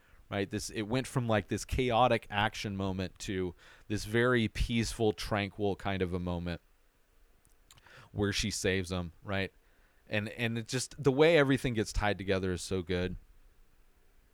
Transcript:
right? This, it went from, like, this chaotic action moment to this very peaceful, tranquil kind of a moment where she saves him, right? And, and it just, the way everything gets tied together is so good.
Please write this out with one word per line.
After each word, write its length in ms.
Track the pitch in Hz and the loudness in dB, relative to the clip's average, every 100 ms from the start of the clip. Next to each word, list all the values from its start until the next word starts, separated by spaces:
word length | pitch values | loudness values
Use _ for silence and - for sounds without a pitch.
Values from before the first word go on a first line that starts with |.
| _ - - | _ -20 -6
right? 220 | 101 98 | -4 -2
This, 180 | 104 - | -4 -6
it 120 | 110 | -6
went 260 | 104 127 123 | -2 -2 -2
from, 220 | 135 117 | -2 2
like, 180 | 107 - | 2 2
this 160 | 107 | -4
chaotic 640 | - - 127 113 123 113 - | -2 -2 2 4 4 4 0
action 460 | 101 110 - 110 98 | 0 0 -2 -6 -4
moment 420 | 98 95 90 - | -2 -2 -6 -8
to 360 | - 95 90 - - - - | -6 -4 -4 -8 -18 -16 -6
this 160 | 104 | -4
very 460 | 101 117 123 120 110 | 0 4 4 4 2
peaceful, 640 | - - 117 104 - 110 | 0 0 0 0 0 0
tranquil 640 | - - 104 98 - 101 90 | 0 -2 -2 -2 -2 -2 -2
kind 240 | 101 95 | -2 -2
of 120 | 90 | -2
a 60 | 90 | -2
moment 400 | 90 87 87 85 _ _ _ _ _ _ - _ _ _ - - - - - | -4 -4 -4 -8 _ _ _ _ _ _ -20 _ _ _ -20 -20 -20 -20 -10
where 220 | 104 101 | -2 0
she 180 | - 107 | 0 -2
saves 400 | - 98 95 87 | -2 0 0 -2
him, 220 | 92 85 - | -4 -6 -10
right? 300 | 107 98 95 _ _ _ _ _ - | -6 -4 -4 _ _ _ _ _ -6
And, 180 | 107 107 | -4 -4
and 280 | - 117 117 | -4 -4 -4
it 100 | 110 | -4
just, 340 | 127 - - | -6 -6 -2
the 100 | 139 | 2
way 260 | 131 156 165 | 6 6 6
everything 360 | 135 135 135 | 6 2 0
gets 200 | 110 101 | -2 -2
tied 240 | - 107 95 | 0 0 0
together 340 | 98 95 95 | 0 0 0
is 100 | 90 | -2
so 200 | - 95 | -2 -4
good. 340 | 87 90 90 87 - - - - - _ - _ _ _ _ | -2 -2 -2 -6 -14 -20 -20 -20 -20 _ -20 _ _ _ _